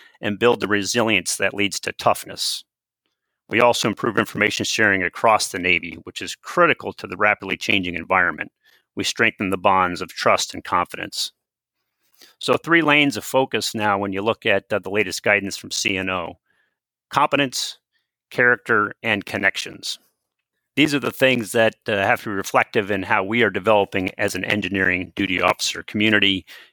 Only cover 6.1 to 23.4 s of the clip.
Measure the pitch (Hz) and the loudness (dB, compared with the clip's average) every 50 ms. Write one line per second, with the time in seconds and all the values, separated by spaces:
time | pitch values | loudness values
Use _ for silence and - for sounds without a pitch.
6.1 | - - 95 87 - - - - - 180 175 160 - - - 104 92 - - 95 | -14 -12 -10 -10 -12 -12 -14 -4 0 2 2 4 2 0 -4 -8 -10 -10 -10 -10
7.1 | 92 90 104 104 104 - - 95 87 - - - 104 101 90 90 85 82 82 - | -4 0 2 2 2 0 -2 -6 -6 -6 -2 0 0 0 0 -2 -6 -6 -2 0
8.1 | 92 92 90 85 78 73 - - _ _ _ _ _ _ _ _ _ - 104 - | 2 2 2 2 0 -4 -8 -12 _ _ _ _ _ _ _ _ _ -8 -6 -4
9.1 | - - 117 110 - - 104 92 95 92 90 104 95 95 92 87 90 85 90 - | -2 0 0 0 0 0 -2 -4 -2 0 2 4 4 4 2 2 0 -4 -8 -10
10.1 | - - - 120 101 90 - - - - - - 98 90 87 - - - 92 95 | -8 -2 2 2 2 2 0 -4 -8 -10 -8 -2 -2 -2 -2 -2 -6 -10 -12 -10
11.1 | - - - - - _ _ _ _ _ _ _ _ _ _ _ _ _ _ _ | -8 -6 -8 -8 -8 _ _ _ _ _ _ _ _ _ _ _ _ _ _ _
12.1 | _ _ - - _ - - - 123 - - 160 165 170 156 151 143 147 147 143 | _ _ -20 -20 _ -6 -2 0 0 0 2 2 2 2 4 4 4 4 4 2
13.1 | - 107 - - - 131 135 - - 110 - - - 113 107 107 101 98 101 98 | 0 -2 -4 -2 0 0 0 0 -2 -4 -4 -4 -4 -2 0 0 0 0 0 -2
14.1 | 95 98 101 113 110 - - 117 101 98 - - 107 101 90 98 98 107 104 92 | -4 -2 0 0 -2 0 0 0 0 0 0 -2 -4 -4 -4 -2 -2 -2 -2 -2
15.1 | 82 - - 110 101 101 98 98 - - - - - - - 110 98 92 95 95 | -4 -4 0 0 0 2 0 -4 -8 -10 -10 -8 -6 -4 -4 -2 -2 -2 -2 -2
16.1 | 92 92 85 85 87 - _ _ _ _ _ _ _ _ _ _ _ _ _ - | -4 -4 -6 -8 -10 -14 _ _ _ _ _ _ _ _ _ _ _ _ _ -4
17.1 | - 139 147 - - 139 143 127 - - - - - - _ _ _ _ _ _ | 0 0 2 2 2 2 0 0 -2 -4 -6 -8 -8 -12 _ _ _ _ _ _
18.1 | _ _ _ _ - - 123 123 123 - - - 117 107 104 101 - _ - 113 | _ _ _ _ 0 2 4 4 4 2 2 0 2 2 2 0 -4 _ -4 -2
19.1 | 107 101 92 - - 101 98 98 - - - 95 90 92 - - - - _ _ | -2 -2 -2 -4 -4 -2 0 -2 -2 -2 -6 -10 -12 -12 -10 -10 -10 -12 _ _
20.1 | _ _ _ _ _ _ _ _ _ _ _ _ _ - 147 156 143 139 120 120 | _ _ _ _ _ _ _ _ _ _ _ _ _ 2 2 2 2 0 -2 -2
21.1 | - - 135 131 127 120 110 95 - 117 113 110 - _ - - 107 98 98 104 | -2 2 2 2 4 2 -2 0 2 2 4 2 2 _ -4 -4 -2 0 2 2
22.1 | 123 110 - 120 101 95 92 - - 127 113 - - 120 101 92 104 95 92 98 | 0 0 -2 -4 -6 -6 -4 -2 0 0 0 2 0 -2 0 0 -2 -2 0 0
23.1 | 110 107 95 98 113 120 | 0 0 0 0 2 2